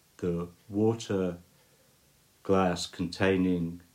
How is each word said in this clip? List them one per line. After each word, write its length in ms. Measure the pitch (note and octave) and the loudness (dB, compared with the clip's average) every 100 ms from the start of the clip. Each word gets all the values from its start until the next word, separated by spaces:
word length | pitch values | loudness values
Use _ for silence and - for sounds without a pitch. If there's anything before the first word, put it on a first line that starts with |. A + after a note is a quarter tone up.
| _ - | _ -6
the 300 | F#2 E2+ E2+ - - | -4 -4 -6 -12 -8
water 680 | G2+ A2 A#2 - G2 F2+ E2+ - _ _ _ _ _ _ _ _ _ | 0 2 0 -2 -2 -2 -4 -14 _ _ _ _ _ _ _ _ _
glass 420 | - F#2+ F#2 F2 - | 0 2 2 0 -6
containing 960 | - F2+ - F#2+ F#2+ F#2 F2+ E2 E2+ - | -6 -6 0 2 4 2 0 -2 -8 -18